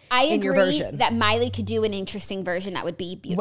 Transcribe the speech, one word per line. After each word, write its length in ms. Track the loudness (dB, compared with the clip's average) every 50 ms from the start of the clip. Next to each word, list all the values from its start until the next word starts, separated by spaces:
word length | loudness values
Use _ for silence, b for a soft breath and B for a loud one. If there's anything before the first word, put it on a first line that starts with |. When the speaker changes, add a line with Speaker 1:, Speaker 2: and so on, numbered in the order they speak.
| b b
Speaker 1:
I 140 | 2 2 4
Speaker 2:
in 180 | 4 2 2
your 100 | 2 2
Speaker 1:
agree 120 | 4 4 4
Speaker 2:
version. 320 | 4 2 0 -2 -2 -2 0
Speaker 1:
that 140 | 0 2 2
Miley 360 | 2 2 4 4 2 2 0
could 140 | -2 -4 -4
do 180 | -2 0 0 0
an 80 | 0 0
interesting 500 | -2 -6 -6 -6 -6 -6 -6 -6 -4 -4
version 300 | -4 -4 -4 -4 -6 -6
that 100 | -4 -4
would 120 | -4 -6
be 200 | -6 -8 -8 -10
beautiful. 220 | -10 -6 -2 0 0